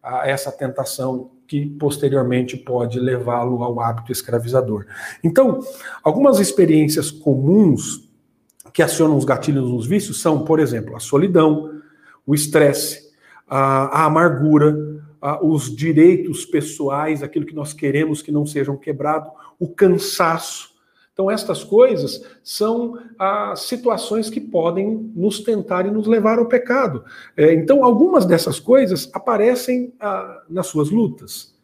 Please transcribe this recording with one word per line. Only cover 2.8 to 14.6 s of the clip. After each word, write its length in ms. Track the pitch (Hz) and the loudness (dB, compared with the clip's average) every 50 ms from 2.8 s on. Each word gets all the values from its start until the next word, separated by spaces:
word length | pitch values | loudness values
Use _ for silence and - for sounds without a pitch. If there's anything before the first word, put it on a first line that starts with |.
| 120 117 113 127 | -4 -4 -4 -4
levá-lo 640 | 123 131 127 123 117 120 120 120 120 123 123 117 120 | -2 -2 -2 -2 -4 -4 -4 -2 -2 -4 -4 -4 -4
ao 160 | 123 120 117 | -6 -4 -4
hábito 320 | 117 117 117 117 - - | -4 -4 -4 -6 -8 -8
escravizador. 760 | 127 - - - 117 120 117 117 123 131 110 107 107 104 101 - - - - - - - - | -10 -8 -6 -4 -4 -4 -2 0 0 0 0 0 -6 -6 -8 -12 -18 -16 -16 -16 -14 -2 -2
Então, 360 | 165 165 262 269 240 185 - - - - - - - - - _ | 2 4 4 4 4 2 -2 -6 -12 -16 -16 -18 -18 -18 -2 _
algumas 360 | 156 151 226 277 277 247 196 | 0 2 4 4 6 6 4
experiências 720 | 202 - - - 180 160 156 156 151 151 156 156 147 - | 2 2 4 2 4 4 6 4 4 2 0 -2 -4 -6
comuns 1000 | - - - 151 135 131 135 147 185 214 208 170 131 104 - - - - _ _ _ _ _ _ _ _ _ _ _ _ - - _ | -10 -4 0 0 0 2 2 4 4 6 6 4 4 0 -2 -8 -12 -12 _ _ _ _ _ _ _ _ _ _ _ _ -20 -6 _
que 80 | - | 0
acionam 340 | 160 - - - 160 156 151 | 0 0 2 2 2 4 4
os 100 | 135 127 | 2 2
gatilhos 440 | - 131 - - - 143 139 127 123 | 0 -2 0 0 -2 -2 0 -2 -2
nos 160 | 123 120 113 | -4 -4 -2
vícios 340 | 123 190 202 190 - - - | -2 -2 -2 -2 -4 -10 -4
são, 240 | - 165 156 147 156 | -2 0 0 0 0
por 160 | - 160 156 | 0 2 2
exemplo, 360 | 151 120 120 113 - - - | 2 0 -2 -6 -6 -10 -12
a 40 | 117 | -14
solidão, 800 | - - 143 143 175 196 175 170 156 156 151 151 - - - - - _ _ _ _ - - _ _ | -8 0 0 2 2 4 4 4 4 4 2 0 -4 -10 -14 -16 -20 _ _ _ _ -20 -20 _ _
o 80 | - 151 | -2 -2
estresse, 800 | 147 151 - - 156 147 143 139 - - - - - _ _ _ _ _ _ - - _ | -2 -2 0 2 4 4 4 2 0 -6 -8 -10 -14 _ _ _ _ _ _ -20 -20 _
a, 540 | _ 135 135 135 135 135 135 135 135 - 151 | _ 0 0 2 2 2 0 0 0 0 2
a 40 | 160 | 2
amargura, 720 | 151 151 160 170 170 147 131 147 156 151 147 | 4 4 4 4 4 4 2 2 4 4 6